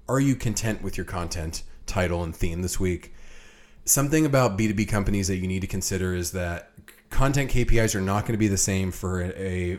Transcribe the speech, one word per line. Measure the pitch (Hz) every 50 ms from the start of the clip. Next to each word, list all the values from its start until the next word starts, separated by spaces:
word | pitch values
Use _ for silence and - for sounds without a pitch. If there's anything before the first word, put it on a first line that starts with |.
| - -
"Are | 123 135
you | 139 139 131
content | - - 117 101 - - 113 107 -
with | 98 95 -
your | - 85
content?" | - - 87 87 82 - 85 78 82 - - - - - - -
title | - - 98 92 85 87 85 87
and | 82 82
theme | - 107 107 85 87 92
this | 90 - -
week. | 98 90 87 85 - - - - - - - - - - - - - - - - -
Something | - - 143 139 139 156 156 156
about | 143 135 135 127 117 98
B | 98 110 107
two | 101
B | 104 104
companies | - - 104 98 101 104 98 95
that | 90 98 90
you | 92 92
need | 92 95 95
to |
consider | - - 95 - - 98 90 92 92 92
is | 90 87 - -
that | 90 87 87 85 85 - - _ - - - - _ _ -
content | - 117 131 139 131 143 139 123
K | - 127 -
P | - - 117
Is | 110 107 -
are | 98
not | 95 95 98 104 107
gonna | - 113 104
be | 107 104
the | 98
same | 92 - 107 95 95 95 92
for | 87 - - 90 92 90
a, | 87 90 -
a, | - 95 95 90 90 90 87 92